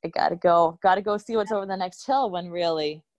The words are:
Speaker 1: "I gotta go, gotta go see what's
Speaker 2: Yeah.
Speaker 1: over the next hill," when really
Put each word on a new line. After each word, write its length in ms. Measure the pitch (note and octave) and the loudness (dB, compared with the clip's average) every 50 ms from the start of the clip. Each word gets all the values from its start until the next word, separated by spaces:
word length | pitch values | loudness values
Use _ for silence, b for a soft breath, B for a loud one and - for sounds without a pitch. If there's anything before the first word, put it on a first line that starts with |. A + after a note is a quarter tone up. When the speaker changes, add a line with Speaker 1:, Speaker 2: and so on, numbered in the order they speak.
| - | -8
Speaker 1:
"I 20 | E3+ | -4
gotta 260 | E3+ - - - - | -2 0 0 0 -2
go, 420 | F3 - F#3 E3+ E3+ E3+ D#3+ E3 - - | 2 2 4 6 6 4 2 0 2 2
gotta 180 | F#3+ F#3 G3 | 2 2 4
go 160 | G3 G#3+ G#3 | 2 -2 -4
see 180 | G#3 - - A3+ | -4 -4 -4 -2
what's 160 | A3 G#3 G3 | -2 -2 0
Speaker 2:
Yeah. 60 | A3 | -2
Speaker 1:
over 80 | G3+ G3 | -4 -4
the 100 | G3 F#3+ | -4 -6
next 280 | F#3+ F#3 F#3 - - - | -6 -6 -8 -8 -12 -4
hill," 240 | - C4+ C4+ C4+ G#3+ | -2 0 0 0 0
when 180 | F3+ F3+ F3 F3 | -4 -6 -8 -6
really 540 | E3+ F3 F3 E3+ E3 D#3 D3+ D3+ D3+ D#3 _ _ _ | -4 -2 0 0 0 0 -2 -4 -6 -8 _ _ _